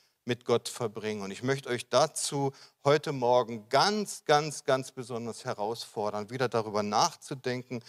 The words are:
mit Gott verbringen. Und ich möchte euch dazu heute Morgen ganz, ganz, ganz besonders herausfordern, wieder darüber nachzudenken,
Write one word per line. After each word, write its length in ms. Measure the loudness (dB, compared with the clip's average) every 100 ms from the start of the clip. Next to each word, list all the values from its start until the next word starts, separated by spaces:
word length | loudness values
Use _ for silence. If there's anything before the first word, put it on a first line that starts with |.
| _ _ -6
mit 160 | -4
Gott 240 | 0 0 -2
verbringen. 540 | -6 -6 -6 -6 -4
Und 80 | -6
ich 140 | -4
möchte 240 | -2 -2 -2
euch 200 | -6 0
dazu 640 | 2 2 0 -4 -2 -2 -4 -14 _
heute 300 | 4 4 2
Morgen 560 | 0 4 4 2 -4 2
ganz, 560 | 4 4 2 -4 -4
ganz, 400 | 2 4 2 -2
ganz 260 | 0 0 0
besonders 540 | -10 -8 -6 -6 -8
herausfordern, 840 | -6 -4 -4 -4 -8 -4 -2 -2 -4
wieder 180 | -2 0
darüber 340 | 0 0 0
nachzudenken, 960 | 2 4 2 0 -10 -6 -4 -4 -6 -10